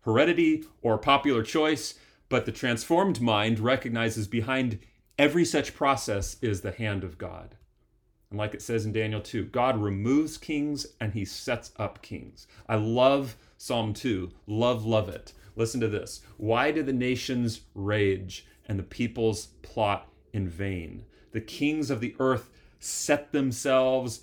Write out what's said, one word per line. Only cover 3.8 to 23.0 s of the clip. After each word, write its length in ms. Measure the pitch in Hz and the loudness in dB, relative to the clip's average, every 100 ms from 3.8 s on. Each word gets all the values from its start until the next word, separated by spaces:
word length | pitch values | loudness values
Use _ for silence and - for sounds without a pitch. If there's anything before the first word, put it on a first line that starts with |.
| 120 117 113 110 101 | 0 -2 -2 -2 -2
behind 540 | 117 107 131 127 104 - _ _ - | -2 -2 0 -2 -4 -12 _ _ 2
every 260 | 147 175 | 4 6
such 300 | 165 151 135 | 4 2 -2
process 600 | - 139 120 - 101 85 - | 0 2 2 0 -2 -2 -4
is 200 | 117 95 | -2 -2
the 100 | 101 | -4
hand 320 | 90 110 98 | -6 -4 -4
of 120 | 90 80 | -6 -10
God." 400 | 90 87 85 - _ _ _ _ _ _ _ | -12 -12 -16 -20 _ _ _ _ _ _ _
And 100 | 104 | -6
like 140 | 107 | -6
it 80 | - | -6
says 220 | - 113 | -4 -2
in 80 | 107 | 0
Daniel 280 | 107 107 107 | -2 -2 -4
two, 240 | - 113 | -4 -6
"God 360 | - 123 127 117 | -4 0 2 2
removes 560 | 104 98 113 143 156 156 | 0 0 2 2 2 -6
kings 480 | - 151 147 143 - - | -6 -4 -2 -4 -8 -6
and 120 | 110 | -6
he 120 | 104 | -4
sets 460 | 95 - - 117 - - | -6 -8 -4 -6 -6 -8
up 260 | 104 - | -8 -8
kings." 460 | - 98 - - - - - | -14 -14 -14 -20 -20 -20 -4
I 60 | |
love 640 | 110 107 117 131 139 131 - - _ | -2 0 4 6 6 0 -10 -20 _
Psalm 360 | - 120 110 | -4 -2 -2
two. 380 | 104 127 98 90 - - | -2 -2 -2 -4 -12 -6
Love, 360 | 107 120 120 | 0 2 2
love 240 | 110 110 98 | 2 2 0
it. 240 | - - - - | -8 -16 -20 -16
Listen 260 | - 113 127 | -4 -2 0
to 80 | 113 | -2
this. 340 | 104 - - - - | -2 -6 -14 -18 -8
"Why 340 | 107 117 143 | 0 2 2
do 100 | 156 | 2
the 100 | 135 | 0
nations 680 | 127 123 127 - 123 117 110 - | 0 0 -2 -2 0 0 -2 -12
rage 760 | 98 98 107 101 95 92 - - _ - | -8 -2 2 2 0 -4 -14 -18 _ -6
and 140 | 98 | -6
the 40 | |
peoples 680 | - - 117 120 113 101 - - | -6 -4 -4 2 0 0 -6 -18
plot 460 | - - 104 98 - _ _ | -10 0 0 0 -4 _ _
in 160 | 107 92 | -4 -4
vain? 560 | 82 98 92 80 90 - _ - | -4 -6 -6 -8 -14 -18 _ -10
The 100 | 113 | -10
kings 480 | - - 147 156 139 | -10 -2 -2 0 -2
of 120 | 120 | -2
the 160 | 120 - | -4 0
earth 320 | 131 120 - - - _ | 0 0 -4 -20 -20 _
set 540 | - - | -10 -6